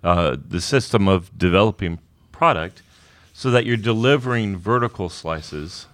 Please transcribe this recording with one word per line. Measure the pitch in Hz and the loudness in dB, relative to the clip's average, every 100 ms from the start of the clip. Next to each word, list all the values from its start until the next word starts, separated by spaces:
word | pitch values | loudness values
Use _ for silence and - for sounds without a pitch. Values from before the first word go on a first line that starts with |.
uh, | 85 87 82 65 - | 2 2 2 -2 -6
the | 87 | -6
system | - 139 - 117 98 | 0 -2 0 2 4
of | 95 85 - | 2 0 -2
developing | 90 90 107 101 90 85 _ _ _ | 2 4 2 0 -6 -8 _ _ _
product, | - 165 85 82 - _ _ _ _ _ | 0 2 2 -4 -12 _ _ _ _ _
so | - 131 | -6 0
that | 123 117 | 2 2
you're | 120 | -2
delivering | 107 113 120 143 127 120 104 98 | 0 0 2 2 2 -2 -2 -4
vertical | 87 120 120 - 90 | -2 0 0 -4 -8
slices | - 80 80 76 76 76 - - | -8 -6 -6 -8 -12 -12 -14 -20